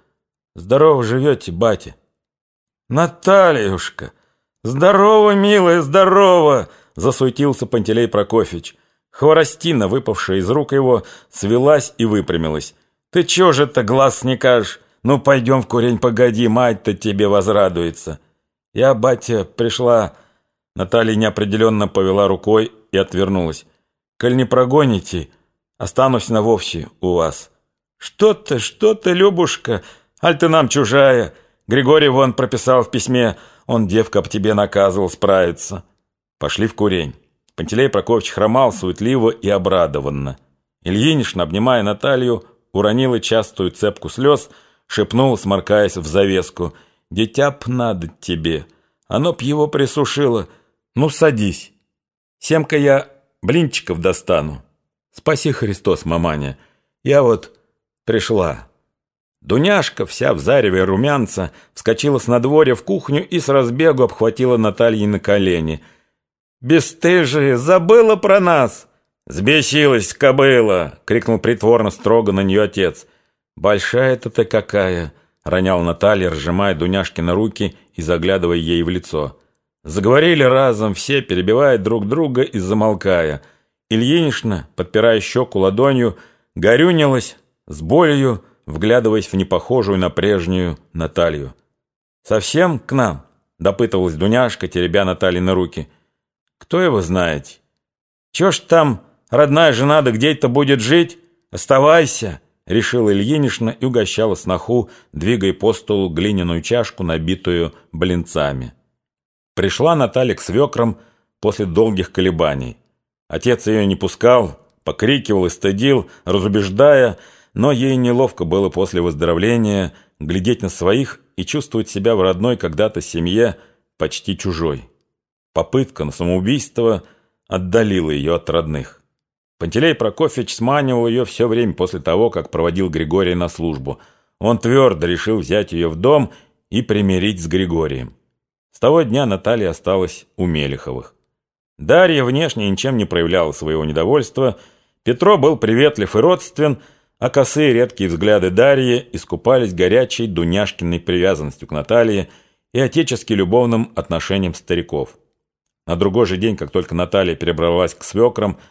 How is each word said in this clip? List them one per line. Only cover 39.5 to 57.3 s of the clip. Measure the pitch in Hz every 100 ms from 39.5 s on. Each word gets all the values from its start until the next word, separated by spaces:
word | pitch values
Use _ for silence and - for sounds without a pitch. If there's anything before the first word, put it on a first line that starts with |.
| 101 92 92 82 71 69 71 69 65 _ _ _ _
Ильинична, | 87 98 139 156 117 -
обнимая | 82 92 120 123
Наталью, | 101 104 135 131 123 117 - _ _
уронила | 95 104 117 131 117
частую | - 113 104 - 92
цепку | - 107 101 -
слез, | - 139 143 - _ _ _ -
шепнула, | - 104 117 135 113
сморкаясь | 101 98 - 104 104 95
в | 78
завеску: | 87 98 95 87 - 85 - _ _ -
«Дитя | 87 110 - 143
б | 139 120
надо | 127 117 98 82 -
тебе, | - 87 80 78 - _ _ _ -
оно | 104 156
б | -
его | 123 151 151
присушило. | 151 135 - 135 - 139 117 87 _ _ _ _ -
Ну, | 147
садись. | - 156 120 101 85 - _ _ _ _ _ _ _
Семка | - 160 147 151
я | 143 135 - _ _ _
блинчиков | 92 156 156 - - 85
достану». | 90 87 - 85 76 69 - _ _ _ _
«Спаси | - - 147 156
Христос, | 131 107 98 - 87 82
маманя, | 82 85 76 71 67 _ _ _ _
я | 123 143
вот | 127